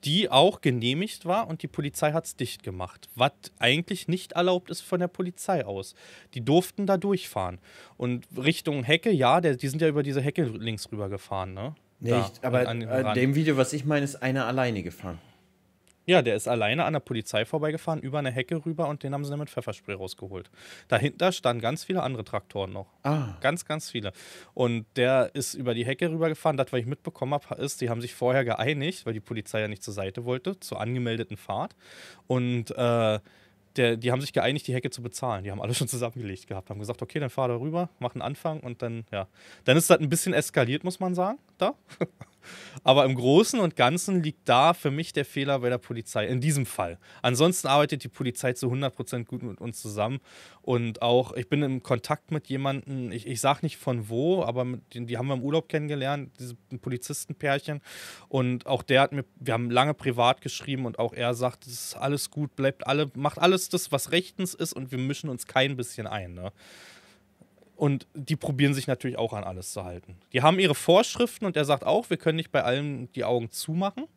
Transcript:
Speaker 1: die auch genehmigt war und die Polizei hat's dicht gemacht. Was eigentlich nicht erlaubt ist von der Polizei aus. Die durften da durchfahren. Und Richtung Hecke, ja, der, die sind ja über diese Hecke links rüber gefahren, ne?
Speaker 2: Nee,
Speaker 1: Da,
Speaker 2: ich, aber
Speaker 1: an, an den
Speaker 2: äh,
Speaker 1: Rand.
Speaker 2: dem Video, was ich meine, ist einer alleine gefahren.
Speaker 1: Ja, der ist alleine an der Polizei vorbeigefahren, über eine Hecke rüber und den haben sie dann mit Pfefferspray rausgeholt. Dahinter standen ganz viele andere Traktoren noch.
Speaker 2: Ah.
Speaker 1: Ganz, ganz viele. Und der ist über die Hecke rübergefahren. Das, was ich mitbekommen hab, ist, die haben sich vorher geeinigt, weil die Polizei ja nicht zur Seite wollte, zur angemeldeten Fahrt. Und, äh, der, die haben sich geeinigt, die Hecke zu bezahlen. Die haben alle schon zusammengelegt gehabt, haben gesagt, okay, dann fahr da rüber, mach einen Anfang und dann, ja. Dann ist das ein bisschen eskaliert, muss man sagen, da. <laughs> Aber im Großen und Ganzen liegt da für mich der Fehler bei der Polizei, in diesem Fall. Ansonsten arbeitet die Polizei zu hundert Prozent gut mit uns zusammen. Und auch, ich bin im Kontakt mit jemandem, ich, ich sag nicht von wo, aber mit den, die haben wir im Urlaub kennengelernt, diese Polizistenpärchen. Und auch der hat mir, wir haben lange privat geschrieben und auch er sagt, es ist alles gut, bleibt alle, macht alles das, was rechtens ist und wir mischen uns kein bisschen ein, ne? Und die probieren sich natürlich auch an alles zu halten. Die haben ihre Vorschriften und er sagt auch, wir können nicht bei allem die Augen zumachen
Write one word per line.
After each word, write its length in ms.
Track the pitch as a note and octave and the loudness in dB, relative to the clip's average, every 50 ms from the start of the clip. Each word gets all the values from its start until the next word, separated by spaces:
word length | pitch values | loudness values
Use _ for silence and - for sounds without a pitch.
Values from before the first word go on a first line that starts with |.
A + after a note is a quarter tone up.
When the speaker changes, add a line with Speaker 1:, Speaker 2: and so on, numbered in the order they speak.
| - | -2
Speaker 1:
die 240 | C#3+ D3+ F#3+ G#3+ - | 2 2 2 2 6
auch 300 | - C3 D3+ F#3+ G#3+ - | 6 8 8 8 6 4
genehmigt 640 | - D3+ B2 B2 A2 A#2+ C3 D#3 G3 A3 - - - | 0 2 2 2 2 0 0 0 -2 -4 -6 -10 -4
war 200 | E3+ F3+ G3+ - | -2 -2 -2 -2
und 160 | - D#3+ D#3+ | -4 -8 -8
die 60 | - C#3+ | -10 -8
Polizei 420 | - - D3+ D3 - - - D3+ | -6 -4 -6 -4 -2 0 0 2
hat's 220 | D3 D#3+ D#3+ - - | 2 0 -4 -4 -6
dicht 300 | - C3+ A#2 - - - | -6 -6 -6 -6 -10 -10
gemacht. 440 | G#2+ F#2 F#2 F#2 F2+ - - - - - | -10 -8 -8 -8 -10 -10 -18 -20 -20 0
Was 160 | A2+ B2 C#3+ _ _ - - _ _ | 2 2 2 _ _ -20 -20 _ _
eigentlich 480 | - A#2+ C3 D#3 F3 - G3 F3 - - | 4 4 4 4 2 -4 -6 -8 -4 -4
nicht 240 | E3 F#3 - - | -4 -4 -4 -4
erlaubt 380 | - E3+ F3+ F#3 F3+ F3+ F3+ - | -2 0 2 2 2 0 -2 -6
ist 100 | E3+ - | -12 -12
von 180 | - - - F3 | -6 -4 -2 -2
der 80 | F3 F3 | -2 -2
Polizei 560 | _ - F#3 F3+ F3 - - - F#3+ D#3+ A#2+ | _ -6 -6 -6 -6 -8 -4 -2 -2 0 0
aus. 300 | G2+ G2+ F#2+ G2 - - _ - - - - - _ - | -4 -6 -8 -8 -10 -14 _ -20 -20 -20 -20 -20 _ -10
Die 60 | B2+ A2+ | -6 0
durften 420 | A#2 D3 F3 F3+ - - - G3+ G3 | 4 4 4 4 4 -6 -4 0 2
da 80 | G3 | 2
durchfahren. 640 | F#3 - G3+ G3+ F3+ - - - - F#2+ F2 F2+ F2+ _ - - - - - _ _ | 2 2 0 -2 -2 -4 -6 -4 -4 -4 -4 -6 -10 _ -20 -20 -20 -20 -20 _ _
Und 280 | B2 B2 B2 A#2+ - _ - | -4 -2 -2 -4 -6 _ -10
Richtung 460 | - B2+ D3+ D#3+ - - E3 D3 C#3+ | 0 2 2 0 2 -2 -4 -2 -2
Hecke, 300 | B2 A2+ D3+ E3+ - A#3 | 2 2 2 2 4 2
ja, 280 | G3+ D3 B2+ A#2+ C#3 F3 | 2 4 6 6 4 4
der, 140 | E3+ D#3+ C3+ | 4 2 0
die 140 | B2 - C#3 | 0 -2 -4
sind 120 | C3 D#3 | -2 0
ja 60 | E3 D#3+ | 0 2
über 140 | C#3+ D3+ | 2 0
diese 180 | C#3+ C#3+ C3+ C#3 | -2 0 -2 0
Hecke 220 | C3 D3 - - D#3+ | -2 0 0 0 -2
links 460 | A#2+ A2 - G#2+ A2+ A2 G#2 - - | -2 -2 -6 -6 -6 -6 -6 -8 -10
rüber 180 | - G#2 G#2 F#2+ | -8 -6 -6 -6
gefahren, 460 | G2+ F#2+ - - G2 G2 F#2 F#2+ F#2+ | -6 -8 -8 -6 -6 -6 -6 -6 -8
ne? 220 | F#2+ G#2 C#3 D#3 _ _ _ _ _ | -10 -10 -10 -10 _ _ _ _ _
Speaker 2:
Nee, 100 | - A2+ | 0 2
Speaker 1:
Da, 220 | A#2 G2+ G2 G2 - | 2 2 2 0 -4
Speaker 2:
ich, 100 | - - | -6 -4
aber 160 | B2+ A#2+ B2+ | 0 2 2
Speaker 1:
an, 40 | B2 | 2
an 140 | A#2+ A2+ A#2 | 2 -2 -6
den 80 | A2+ A2 | -4 -2
Speaker 2:
äh, 120 | B2 C3 | -2 0
Speaker 1:
Rand. 140 | C3 G#2+ G#2+ | 0 2 2
Speaker 2:
dem 180 | B2 B2+ C3+ C#3 | 4 4 4 4
Video, 200 | D3+ D#3+ D#3 D3 | 4 4 2 4
was 160 | C3 C3 - | 4 2 2
ich 120 | - D3 B2+ | 0 -4 0
meine, 200 | D3 D3+ D3 C#3 | 0 2 2 0
ist 120 | C#3 C#3 | -2 -4
einer 300 | - - C3 C3 C3+ B2 | -2 -2 0 0 0 0
alleine 360 | A2+ B2+ C3 B2+ B2 A2+ G2+ | 0 0 2 2 0 0 -2
gefahren. 360 | E2+ F2 E2 - - F#2 E2+ E2 - - _ _ _ _ _ _ _ _ _ _ _ _ _ _ _ | -4 -6 -10 -10 -10 -10 -10 -10 -14 -20 _ _ _ _ _ _ _ _ _ _ _ _ _ _ _
Speaker 1:
Ja, 160 | - F3+ F3 | 4 6 6
der 140 | B2+ A#2 G#2 | 6 4 2
ist 140 | G#2+ - A#2+ | 0 2 0
alleine 360 | B2 A#2 G#2+ G#2 A#2 D#3+ E3 | 0 2 2 2 2 2 0
an 100 | - D#3 | 0 0
der 60 | C#3+ | -2
Polizei 440 | - - B2+ A2+ A2 - - G#2+ A2+ | -4 -2 -6 -6 -4 0 0 0 0
vorbeigefahren, 560 | - - D#3 D3 D#3 D#3 D#3+ - - D#3+ D#3 | 0 -2 -2 -2 -2 -4 -4 -4 -4 -4 -4
über 180 | - C3+ C3+ D3+ | -4 -6 -4 -4
eine 140 | C#3+ C3 | -4 -2
Hecke 340 | A#2+ B2+ C3 - E3+ D#3+ C#3+ | -2 -4 -4 -4 -4 -6 -4
rüber 220 | E3 E3 D3 E3 C#3+ | -6 -4 -4 -4 -4
und 160 | D3 C#3+ - | -4 -6 -6
den 100 | C#3 C#3 | -6 -6
haben 100 | C#3+ D3 | -6 -6
sie 60 | C#3 | -6
dann 80 | C#3+ D3 | -6 -8
mit 120 | D3+ C#3+ | -8 -6
Pfefferspray 440 | - - A#2+ - G#2 - _ - G2+ | -8 -8 -8 -8 -10 -10 _ -10 -10
rausgeholt. 560 | F#2+ F#2+ F#2 - - - F#2+ G2 F#2 F2+ - _ - - - - - - _ | -8 -8 -10 -10 -12 -14 -12 -12 -12 -14 -14 _ -20 -20 -20 -20 -20 -4 _
Dahinter 420 | B2+ A2 B2 C#3+ - - E3+ F#3+ | 0 2 2 0 0 2 2 2
standen 320 | F3+ - - B2+ A#2 A#2 | 2 2 0 0 0 2
ganz 220 | A2 A2+ C#3+ D#3+ - | -2 -2 -4 -4 -4
viele 180 | - F#3+ F#3 | -4 -2 -2
andere 220 | D3+ B2+ C3 A2+ G#2+ | -2 -2 -4 -6 -8
Traktoren 480 | - - G#2 - _ - G#2 G2 F#2+ | -6 -6 -8 -8 _ -8 -8 -8 -6
noch. 160 | F#2+ G2 G2 _ _ _ _ | -8 -12 -14 _ _ _ _
Speaker 2:
Ah. 300 | C#3 D3+ D#3 C3+ A2 F#2 - | 0 0 0 -2 -4 -8 -2
Speaker 1:
Ganz, 240 | - C3 D#3 F3 - | 0 0 0 0 -4
ganz 220 | _ D3+ D#3 - - | _ -6 -6 -6 -6
viele. 220 | - B2 G#2 G2 - - - - - - - - | -8 -6 -6 -6 -8 -10 -20 -20 -20 -20 -20 -14
Und 320 | _ - B2+ A#2+ A#2 A#2 A2 _ _ | _ 0 2 2 2 0 -4 _ _
der 340 | C3 B2 B2 C3 C3 B2 - | 2 4 6 6 4 4 2
ist 220 | _ C#3+ C3 - - | _ -4 -4 -4 -6
über 200 | - C3 B2 A#2 | -4 -2 -2 -2
die 120 | A#2 A#2+ | -2 -2
Hecke 240 | A#2+ C3+ - F3 E3+ | -4 -2 0 -2 -2
rübergefahren. 460 | D#3+ D#3+ D#3+ E3 D#3 - - E3 D3+ | 0 0 0 0 -2 0 0 0 2
Das, 160 | C3+ C3 - | 2 -2 0
was 80 | - B2+ | 0 -2
ich 60 | A#2 | -2
mitbekommen 460 | A#2+ C#3+ - _ F3+ - - C3+ B2+ C#3+ | -2 -6 -8 _ -12 -8 -6 -4 -2 -2
hab, 220 | C#3+ - - C#3 | -4 -4 -6 -8
ist, 240 | - C3 C#3+ - - | -6 -6 -6 -4 -4
die 60 | C3 A#2 | -2 -2
haben 120 | A#2 A#2 | -2 -4
sich 140 | A#2 A#2+ - | -4 -8 -6
vorher 280 | - B2 B2 B2+ C#3 C3 | 0 2 4 4 4 2
geeinigt, 640 | A#2 A2 - A2+ C3+ D#3 C#3+ C3+ E3 F#3 - - | 2 0 0 0 0 0 0 -2 -4 -6 -6 -6
weil 60 | - | -6
die 80 | A2+ A2 | -6 -6
Polizei 400 | - - A#2 A2 G#2 - - A2 | -6 -8 -8 -8 -8 -4 -4 -4
ja 80 | G#2+ G#2 | -2 -2
nicht 160 | G#2 G2+ - | -6 -8 -10
zur 100 | A#2 G2+ | -10 -8
Seite 300 | G2+ F#2+ F#2+ F#2+ - A#2 | -6 -6 -6 -6 -6 -4
wollte, 340 | B2 B2 B2+ - F#3 G3 F3+ | -4 -4 -4 -4 -6 -8 _
zur 220 | - - B2+ - | -10 -10 -6 -6
angemeldeten 560 | G#2+ A#2 B2 B2+ B2 A#2+ A2+ A2+ A2+ - G#2+ | -4 -4 -2 -2 -2 -2 -2 -4 -4 -6 -8
Fahrt. 400 | G2+ - - G2 G#2+ D#3 G#3+ _ _ _ - - - - - - - _ | -14 -8 -6 -6 -4 -4 -8 _ _ _ -20 -20 -20 -20 -20 -20 -20 _
Und, 460 | _ B2+ B2+ B2 B2 B2 A#2+ A2 - | _ 0 2 2 2 0 -2 -2 -4
äh, 480 | - - B2 A#2+ A#2 A#2 A2+ A2 G#2+ G#2 _ _ _ _ _ _ _ _ _ _ _ | -2 0 2 2 4 4 4 2 2 0 _ _ _ _ _ _ _ _ _ _ _
der, 200 | - B2+ A#2 A#2 | 2 2 2 2
die 140 | A#2 A#2 B2 | 2 0 0
haben 80 | A#2+ C3 | 0 0
sich 120 | C#3 C#3 - | -2 -2 0
geeinigt, 320 | C#3+ A2 A#2 C#3 D3+ - | 2 2 2 0 0 -4
die 80 | - B2+ | -4 -4
Hecke 160 | B2+ - C3 | -4 -4 -6
zu 120 | - - | -8 -6
bezahlen. 420 | A#2+ A#2+ - - - B2 A2 G2 F#2+ | -10 -10 -8 -6 -4 -4 -4 -4 -6
Die 80 | G2+ | -8
haben 100 | F#2+ G#2 | -8 -6
alle 100 | - G#2+ | -4 -2
schon 140 | A#2+ - C3+ A2+ | -2 -2 -2 -2
zusammengelegt 600 | - A#2+ B2 A#2 A2+ C3 A2+ G2+ F#2+ F#2 - _ | -2 -4 -4 -6 -6 -6 -8 -8 -8 -10 -10 _
gehabt, 200 | G#2 F#2+ - - | -10 -10 -8 -10
haben 120 | G2+ G2+ | -10 -10
gesagt, 200 | G#2 G2+ A#2+ - | -6 -8 -6 -8
okay, 200 | - - - D3+ | -8 -6 -4 -4
dann 100 | D3 B2+ | -4 -4
fahr 160 | - - C3+ | -2 -2 0
da 80 | B2 A#2+ | 0 0
rüber, 320 | A#2+ B2+ D#3 D#3 E3+ F3+ E3+ _ _ | -2 -4 -4 -2 -2 -4 -4 _ _
mach 120 | B2+ A#2+ - | -6 -6 -6
einen 80 | A#2+ | -4
Anfang 360 | - A2 D3 - - E3 D#3 D#3 | -6 -6 -8 -4 -6 -6 -6 -6
und 220 | - B2 A#2+ _ | -8 -10 -8 _
dann, 220 | - A#2 A2+ A2+ A2+ _ | -6 -6 -6 -8 -10 _
ja. 160 | - G2+ F#2+ - _ _ - - - - _ | -6 -8 -8 -8 _ _ -20 -20 -20 -4 _
Dann 120 | - B2+ | 6 6
ist 120 | D#3+ E3 - | 6 8 8
das 120 | F3 - | 6 6
ein 80 | D#3+ C#3+ | 6 2
bisschen 240 | E3 E3 - F#3 F3+ | 0 0 0 2 2
eskaliert, 480 | D3+ D3 - - D3+ B2+ A2+ C3 D3+ | 2 0 2 2 2 2 2 2 -2
muss 160 | - F3+ F3+ - | -4 -6 -4 -2
man 160 | F#3+ F3+ F3+ | -2 -2 0
sagen, 240 | F3 F3+ G3 A#3+ D4 _ _ _ _ | 0 0 -2 -2 -6 _ _ _ _
da. 160 | F3+ G#3 D4 _ _ _ - - | -2 -2 -2 _ _ _ -6 -6
<laughs> 120 | E3+ - _ _ - _ _ _ _ - - - - - - - | -6 -6 _ _ -20 _ _ _ _ -20 -20 -18 -18 -18 -18 -2
Aber 220 | _ B2 C3+ C#3 C#3 | _ 6 8 8 8
im 100 | C3+ C3 | 6 4
Großen 460 | B2 A#2+ B2+ C#3+ F3 A3+ - - A#3+ | 4 4 8 8 8 8 6 2 2
und 160 | G3 E3 - | 0 0 4
Ganzen 440 | - B2 B2 D#3 F3+ - - F#3+ F3+ | 4 4 4 4 2 -2 0 0 2
liegt 280 | D#3+ D3+ - _ _ - | 0 0 -4 _ _ 4
da 260 | B2 B2 C#3 E3 F3 | 6 8 8 6 4
für 160 | - - D3 | 2 0 -2
mich 220 | C3+ D3 E3 - | -2 -2 -6 -4
der 120 | - D3+ C#3+ | -4 -4 -4
Fehler 360 | - - C#3+ C#3 C#3 C#3 C3 | -4 -4 -4 -2 0 0 0
bei 80 | A#2+ B2 | 0 0
der 100 | B2 A#2+ | -2 -2
Polizei, 480 | - - B2 A2+ G#2+ - - A2 G#2+ | -4 -8 -10 -8 -8 -6 -4 -2 -2
in 140 | - B2+ B2+ | 0 -2 0
diesem 260 | A#2+ D#3 D3+ C#3 B2+ | 0 0 0 0 -2
Fall. 320 | - - - G2 E2+ E2+ - _ - - - | -4 -4 -4 -4 -4 -6 -12 _ -20 -16 -2
Ansonsten 460 | - A#2+ B2 A#2+ D3+ F3 F3+ - - C3 | 0 0 4 6 4 4 4 2 0 2
arbeitet 340 | C#3 D3 D3 D3 D#3 C3 | 4 4 4 2 0 -6
die 60 | - B2+ | -8 -12
Polizei 440 | _ - C#3 B2 A#2 - - B2+ | _ -6 -6 -4 -4 -2 -2 -4
zu 160 | B2 - - B2 | -2 -2 -2 -2
hundert 280 | A#2+ C3 C#3+ C3 - | -2 0 -2 -4 -4
Prozent 320 | - A#2+ - - B2 A#2 - | -6 -10 -6 -6 -8 -6 -8
gut 160 | - A#2 - | -10 -10 -10
mit 160 | A#2 F#2+ - | -10 -12 -10
uns 200 | F#2+ A#2 A2 - | -10 -10 -10 -10
zusammen. 380 | - A2 G2+ G#2 G#2 A#2 C3 C3+ _ - - - - - - _ | -12 -8 -4 -2 -2 -2 -2 -6 _ -14 -20 -20 -20 -20 -20 _
Und 420 | _ - B2+ A#2+ A#2 A#2 A2 - | _ 0 0 0 0 -2 -4 -2
auch, 320 | B2 A#2+ A#2+ B2 B2 A#2 - | 2 4 4 4 4 2 -4
ich 140 | B2+ A#2+ - | -8 -4 -2
bin 140 | D3 C#3+ | 0 0
im 220 | D3 C3+ C3 C3 - | 0 0 -2 -4 -2
Kontakt 480 | - C3 A#2 - - D3+ - _ - | -2 -2 -2 0 -4 -4 -4 _ -6
mit 160 | D#3+ D3+ - - | -6 -6 -4 -4
jemandem, 640 | C3+ C3+ C#3 C#3 C3+ C#3 - C#3 C#3 C3 B2 A#2 | -4 -2 -2 -2 -2 -4 -6 -8 -8 -6 -6 -6
ich, 160 | F#2 A#2+ A2 - | -8 -8 -8 -8
ich 120 | C3+ A2 | -6 2
sag 220 | - C3+ C#3+ - | 2 2 2 4
nicht 140 | - D#3 - | 0 -4 -4
von 320 | - - C#3+ B2+ A#2+ G#2+ G#2+ | -4 -2 -2 -2 -2 -2 -2
wo, 340 | A2+ A#2+ C#3 E3+ F#3 F#3+ | -2 0 2 2 2 2
aber 220 | E3 A2+ A#2 B2+ B2+ | 2 0 0 -2 -2
mit 280 | B2 B2 A2 - _ | -2 -4 -8 -12 _
den, 140 | - A#2 A#2+ | -12 -12 -8
die 120 | A#2 A#2+ A2+ | -6 -6 -4
haben 100 | B2+ C#3 | -2 -2
wir 60 | C#3 | -2
im 80 | C3 A#2+ | -2 -2
Urlaub 240 | C#3+ D3 D#3+ D#3+ _ | 0 0 0 -2 _
kennengelernt, 640 | - D#3 D3+ D3 D3 C#3+ C3 C3+ C#3+ C#3+ C3+ B2+ _ - | -4 -4 -2 -2 -4 -4 -2 -2 -2 -4 -6 -12 _ -16
diese 160 | B2 B2 A#2+ - _ _ C3 A#2+ | -14 -14 -14 -16 _ _ -14 -10
Polizistenpärchen. 1000 | - C#3+ C3 B2 - - D3 - - _ D3 _ - C#3+ C#3 C#3+ - - D3+ C#3+ _ - - - - - - - - _ | -6 -6 -6 -6 -6 -8 -10 -10 -8 _ -10 _ -2 -2 -2 -2 -2 -6 -8 -8 _ -16 -18 -16 -16 -16 -18 -20 -12 _
Und 380 | - C3+ B2+ B2 B2 A#2+ - | 0 0 2 2 0 -2 -2
auch 160 | - C#3 B2 | -2 -2 -2
der 200 | - - C#3 C3 | 2 4 6 6
hat 100 | C#3 C#3 | 6 6
mir, 120 | D3 C#3+ B2+ _ _ _ | 2 -6 -8 _ _ _
wir 160 | B2+ B2+ A2+ | -4 -2 0
haben 160 | A#2 A#2+ A#2+ | 0 0 2
lange 240 | A#2+ B2 C3+ D3 D3 | 4 4 4 4 2
privat 460 | - - C#3 A#2+ A#2+ A#2+ A#2+ C3+ - | -2 -2 -2 2 4 4 4 4 2
geschrieben 440 | - - - - - C#3 C#3 C3 C3 | -4 -10 -10 -8 -6 -6 -4 -4 -4
und 140 | A#2 A2 - | -6 -2 -2
auch 140 | A#2 A#2 | -2 -2
er 220 | - B2+ A#2+ A#2+ B2 | 0 -2 -2 -2 -2
sagt, 300 | A#2 B2+ B2 A#2+ _ - B2+ | 0 -2 -2 -4 _ -18 -14
es 40 | A#2+ A#2+ - - | -12 -12 -10 -10
ist 40 | - | -8
alles 360 | - - C3+ C#3+ C#3 - - | -4 -2 -2 -2 -2 -4 -6
gut, 240 | - D3 D3 C#3+ _ | -4 -6 -6 -6 _
bleibt 320 | - C3+ C3+ C3+ _ - - | 0 0 0 0 _ -2 0
alle, 200 | C#3 D3 D3+ C3+ - | 0 0 0 -2 -4
macht 240 | A#2+ C#3+ D3 - - | -2 -2 -2 0 4
alles 300 | E3 F3+ F#3+ F3+ - - | 4 4 4 4 0 -2
das, 240 | - F3 - - | -2 -4 -2 0
was 180 | - C3+ - - | -2 -2 -2 0
rechtens 420 | D3+ F3 F3+ - _ - F#3+ F3 - | 0 0 0 -2 _ -6 -6 -6 -4
ist 180 | - E3+ D#3+ | -4 -6 -6
und 180 | - - C3+ B2+ | -4 -10 -10 -6
wir 80 | C3+ B2+ | -4 -4
mischen 320 | B2+ C3+ C#3+ - - D3+ | -2 -2 -4 -4 -6 -8
uns 160 | B2+ B2 - | -8 -8 -10
kein 300 | - - C3+ C3 C#3 C#3 | 0 2 2 4 4 2
bisschen 320 | B2 B2 - - - A2 G2+ | -4 -6 -8 -8 -10 -8 -6
ein, 260 | A2 G#2+ F#2 F2+ F2 | -6 -6 -8 -8 -12
ne? 160 | F2+ F2+ G2 _ _ - - - - - - - - _ - _ _ _ _ _ _ - _ _ _ _ _ _ | -10 -10 -12 _ _ -20 -20 -20 -20 -20 -20 -20 -20 _ -20 _ _ _ _ _ _ -20 _ _ _ _ _ _
Und 320 | - D#3 C#3+ C#3 C3 - _ _ | 0 0 0 0 0 -6 _ _
die 220 | D3+ C#3 - D#3 | -14 -4 -4 -4
probieren 380 | - - - C#3+ B2+ C#3+ C#3+ C#3+ | -2 -2 -4 0 2 2 2 2
sich 120 | C3+ B2+ | 0 0
natürlich 320 | - C3 - - - A#2+ - | -2 -4 -2 -4 -6 -4 -2
auch 140 | A2 A2+ | -4 -4
an 100 | - G#2 | -4 -6
alles 300 | F#2+ F2+ F#2 F#2 F#2+ - | -8 -8 -8 -10 -10 -10
zu 100 | - G#2 | -10 -8
halten. 340 | F#2 F2+ F2 F2 _ - F#2 - _ _ | -8 -8 -10 -12 _ -18 -20 -20 _ _
Die 80 | - B2+ | 0 6
haben 180 | A#2+ D#3 F3+ F#3 | 6 6 6 6
ihre 140 | F#3+ E3+ C#3+ | 4 2 2
Vorschriften 720 | - - - E3+ G3 A#3 - - - A#3+ A#3 - - A3 | 2 4 6 6 8 6 4 0 0 0 -2 0 -4 -6
und 100 | F#3+ E3+ | -2 0
er 80 | D3+ D3 | 0 2
sagt 180 | C#3 D3 C3+ - | 2 0 0 2
auch, 260 | - D3+ G3+ B3 - | 2 2 2 2 0
wir 60 | F3 | -4
können 200 | - - D#3+ D#3 | 0 0 0 0
nicht 160 | E3 D#3+ - | 0 -4 0
bei 100 | - C#3+ | 0 0
allem 480 | - A#2+ B2+ C#3 D3 D3 C#3+ B2 B2 A#2+ | 2 2 0 0 -2 -4 -6 -8 -10 -10
die 120 | _ B2+ G#2+ | _ -4 -2
Augen 260 | G2+ B2 B2 A#2 A#2 | 0 0 0 0 -4
zumachen 540 | - - - - D#3+ E3+ G3 G3+ - - D4 - _ | -8 -10 -6 -4 -2 0 0 -2 -2 -6 -12 -12 _